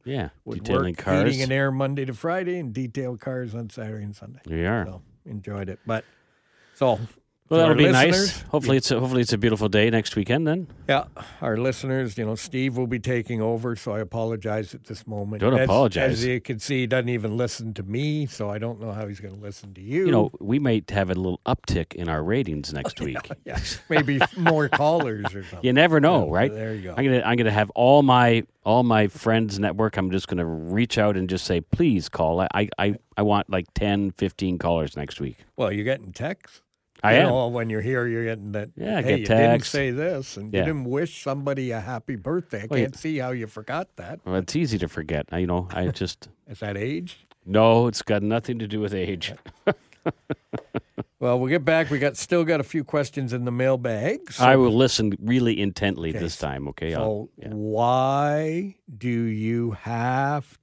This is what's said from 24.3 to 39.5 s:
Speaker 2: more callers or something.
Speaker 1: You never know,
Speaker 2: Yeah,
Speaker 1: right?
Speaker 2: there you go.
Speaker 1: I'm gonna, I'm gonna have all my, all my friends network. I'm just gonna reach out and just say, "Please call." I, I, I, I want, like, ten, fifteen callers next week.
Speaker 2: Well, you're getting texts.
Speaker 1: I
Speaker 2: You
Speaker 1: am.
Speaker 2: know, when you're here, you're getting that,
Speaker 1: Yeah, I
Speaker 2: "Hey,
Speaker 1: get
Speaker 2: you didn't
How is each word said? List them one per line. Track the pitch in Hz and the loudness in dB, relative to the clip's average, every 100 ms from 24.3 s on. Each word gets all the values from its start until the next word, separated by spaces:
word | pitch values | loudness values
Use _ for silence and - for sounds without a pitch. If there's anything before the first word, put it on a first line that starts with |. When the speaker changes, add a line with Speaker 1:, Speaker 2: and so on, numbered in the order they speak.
| 190 | 2
Speaker 2:
more | 170 156 143 | 2 4 2
callers | 143 147 165 131 110 101 | 2 2 2 0 -4 -6
or | 101 | -8
something. | 92 87 | -14 -2
Speaker 1:
You | 123 | 4
never | 131 170 156 | 6 8 8
know, | 151 165 76 | 6 4 4
Speaker 2:
Yeah, | |
Speaker 1:
right? | 87 131 | 2 0
Speaker 2:
there | 107 110 | -2 -6
you | 110 | -6
go. | 90 117 | -6 0
Speaker 1:
I'm | |
gonna, | 135 127 | 2 2
I'm | - 120 | 2 2
gonna | 110 | 4
have | 104 101 | 2 2
all | - 123 143 | 4 8 8
my, | 139 123 120 113 98 _ | 8 8 8 4 0 _
all | 104 120 | 2 4
my | 123 110 104 | 6 4 2
friends | - 117 113 110 98 | 0 2 2 2 0
network. | 101 95 110 101 | -2 0 -2 0
I'm | 95 | 0
just | 92 - | -2 -2
gonna | 90 82 | -4 -2
reach | 80 82 101 120 117 | -4 -2 -2 0 2
out | 104 95 | 2 0
and | 92 | -2
just | 92 | -4
say, | - 87 | -2 -2
"Please | - - 170 98 - | 0 2 2 2 -2
call." | - 80 85 | -2 0 0
I, | 92 | 0
I, | 98 104 - | -2 -2 0
I, | 98 104 _ - | -2 -2 _ -2
I | |
want, | 104 104 - | 2 2 0
like, | 92 87 | -4 -4
ten, | - 104 101 98 | -2 0 0 0
fifteen | - 95 - 95 87 | -2 -4 -2 -4 -2
callers | 85 85 76 76 | 0 0 -2 -6
next | 71 - | -10 -8
week. | 69 - _ - | -10 -10 _ -4
Speaker 2:
Well, | 110 | -2
you're | 101 | -2
getting | 113 135 98 | -4 -4 -8
texts. | 90 143 196 - - _ _ _ _ | -10 -8 -10 -16 -20 _ _ _ _
Speaker 1:
I | 107 | 4
Speaker 2:
You | 123 | 6
Speaker 1:
am. | 180 | 6
Speaker 2:
know, | 127 120 | 2 0
when | 120 113 | -2 -4
you're | 107 | -4
here, | 113 127 120 | -2 -2 -2
you're | 113 113 | -2 -4
getting | 113 101 | -6 -8
that, | 104 107 - | -8 -8 -8
Speaker 1:
Yeah, | - 196 | -4 -2
I | |
Speaker 2:
"Hey, | - | 0
Speaker 1:
get | 101 | 0
Speaker 2:
you | 107 | 4
didn't | 113 117 | 6 6